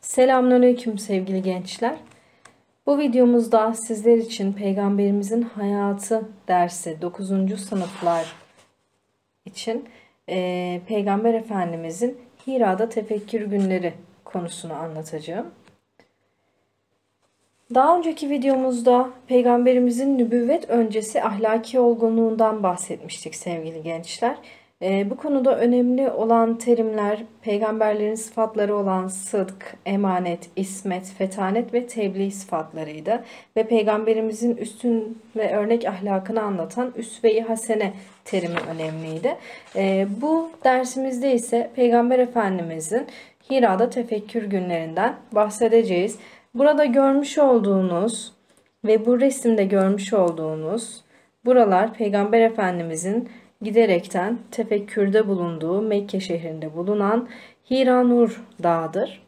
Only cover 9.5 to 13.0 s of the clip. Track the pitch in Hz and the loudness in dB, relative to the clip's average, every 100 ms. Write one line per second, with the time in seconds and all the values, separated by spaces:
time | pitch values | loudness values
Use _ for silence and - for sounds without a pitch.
9.5 | - - 226 - - _ _ - 185 180 | -12 -6 -6 -8 -20 _ _ -8 -4 -2
10.5 | 180 180 180 175 220 202 196 226 226 220 | -4 -4 -6 -4 -4 0 0 2 0 -2
11.5 | 202 175 165 165 170 240 277 - _ - | -4 -4 -6 -10 -4 -4 -4 -16 _ -6
12.5 | 262 220 185 226 226 | 0 0 0 -2 -4